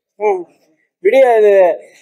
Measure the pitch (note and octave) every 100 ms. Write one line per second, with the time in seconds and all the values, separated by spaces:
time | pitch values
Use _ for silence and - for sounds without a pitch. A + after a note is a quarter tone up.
0 | _ - G#3+ F#3 - _ _ _ _ _
1 | F#3+ C4 B3+ A3+ G#3 G3 F3+ D3 - _